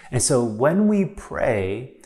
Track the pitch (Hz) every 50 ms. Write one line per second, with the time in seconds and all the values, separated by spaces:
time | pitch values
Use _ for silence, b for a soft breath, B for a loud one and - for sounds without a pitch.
0 | B B - 110 - - 139 120 120 113 107 107 131 151 175 202 214 208 214 196
1 | 185 - - - - - - - - 139 113 101 92 95 101 117 131 - - B
2 | B